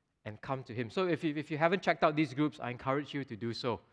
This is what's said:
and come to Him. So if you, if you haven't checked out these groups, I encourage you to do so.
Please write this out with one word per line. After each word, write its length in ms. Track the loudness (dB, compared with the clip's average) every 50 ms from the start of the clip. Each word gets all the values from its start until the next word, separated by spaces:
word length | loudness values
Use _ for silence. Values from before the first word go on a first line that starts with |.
| _ _ _ _ _
and 140 | -12 -12 -10
come 220 | -6 -4 -4 -4 -4
to 100 | -8 -6
Him. 160 | -4 -4 -2
So 180 | 0 0 2
if 160 | 2 2 2 0
you, 100 | -2 -2
if 140 | -2 -4 -4
you 80 | 0
haven't 240 | 2 4 4 4 4
checked 220 | 2 0 2 4 4
out 120 | 4 4
these 180 | 4 2 2 2
groups, 260 | 0 0 0 0 -4
I 80 | -6 -6
encourage 440 | -6 -4 0 0 0 0 0 -4 -6
you 100 | -6 -6
to 120 | -6 -8
do 180 | -4 -4 -4 -4
so. 260 | -2 -2 -2 -2 -2 -6 _